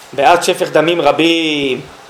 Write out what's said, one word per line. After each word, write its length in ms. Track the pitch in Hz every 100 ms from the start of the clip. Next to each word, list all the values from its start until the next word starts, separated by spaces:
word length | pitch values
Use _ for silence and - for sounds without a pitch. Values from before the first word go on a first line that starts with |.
| -
בעד 300 | 135 139 175
שפך 260 | 180 175 165
דמים 320 | 156 156 175
רבים, 800 | 143 143 165 165 160 147 139 127 - -